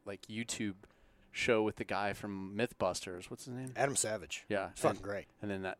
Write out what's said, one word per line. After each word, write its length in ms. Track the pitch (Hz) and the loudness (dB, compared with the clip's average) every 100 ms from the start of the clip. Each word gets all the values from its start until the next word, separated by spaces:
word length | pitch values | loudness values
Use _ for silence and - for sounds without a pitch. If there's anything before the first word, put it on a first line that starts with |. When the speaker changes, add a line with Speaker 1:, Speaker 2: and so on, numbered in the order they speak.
| 104 | -10
Speaker 1:
like, 160 | 101 | -10
YouTube 540 | - 110 117 - 107 92 - - - - - | -8 -6 -4 0 0 -2 -10 -20 -20 -20 -12
show 300 | - - 110 | 0 6 6
with 140 | 110 - | 6 0
the 80 | |
guy 300 | 110 98 101 | -2 0 0
from 420 | 98 104 98 95 104 | -2 -4 -6 -4 0
Mythbusters. 720 | 120 - 92 92 98 90 - | -2 2 0 2 -4 -8 -10
What's 140 | 123 | -12
his 80 | 135 | -8
name? 200 | 123 131 127 | -8 -6 2
Speaker 2:
Adam 180 | 139 | 2
Savage. 520 | 135 113 107 - - - | 4 0 -2 -4 -10 -2
Speaker 1:
Yeah. 220 | 101 92 | -2 -2
Speaker 2:
He's 100 | - | 2
fucking 160 | 147 98 | 2 2
Speaker 1:
And, 80 | |
Speaker 2:
great. 220 | 101 101 - _ | -2 -6 -6 _
Speaker 1:
and 80 | 107 | -4
then 100 | 98 | -2
that, 140 | 92 | -2